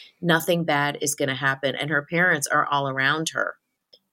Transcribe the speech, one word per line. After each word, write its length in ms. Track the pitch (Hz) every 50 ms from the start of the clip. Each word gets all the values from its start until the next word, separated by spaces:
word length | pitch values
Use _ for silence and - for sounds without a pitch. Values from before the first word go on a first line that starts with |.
| - - _ -
Nothing 440 | 180 170 165 165 160 190 175 170 165
bad 340 | 160 147 143 143 143 147 -
is 140 | 151 143 -
gonna 220 | - 147 135 131
happen. 380 | 127 143 135 135 139 - 135 -
And 140 | - 143 147
her 140 | 156 143 143 -
parents 380 | 170 165 180 180 165 143 143 -
are 180 | - 151 -
all 220 | - 143 139 139 135
around 420 | 131 135 135 139 151 160 160 -
her. 240 | - - - - - _ _ _ _ _ _ _ _ _ _ _